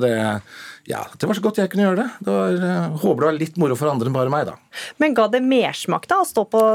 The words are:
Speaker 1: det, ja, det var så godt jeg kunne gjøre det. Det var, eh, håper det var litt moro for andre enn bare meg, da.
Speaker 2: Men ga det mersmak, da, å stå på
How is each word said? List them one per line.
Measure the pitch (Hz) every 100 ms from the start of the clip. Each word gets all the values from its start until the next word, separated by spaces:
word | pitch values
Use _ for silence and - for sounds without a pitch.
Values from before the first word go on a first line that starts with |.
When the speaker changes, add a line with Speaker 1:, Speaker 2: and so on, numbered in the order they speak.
Speaker 1:
det, | 123 113 110 104 - - - - -
ja, | 113 107
det | - 160
var | 208
så | 208
godt | 214
jeg | 190
kunne | 190 202
gjøre | 185
det. | 240 - 196
Det |
var, | 196 190 180 180
eh, | 180 170 156
håper | - 123
det | 151
var | 156
litt | 160 170
moro | 151 123
for | 147
andre | 139 117
enn | 135
bare | 127
meg, | 147 131
da. | - _ - - -
Speaker 2:
Men | 302
ga | 226 214
det | 208 254
mersmak, | 262 170 143 - 165 -
da, | 381
å | 349
stå | - 196
på | 220 220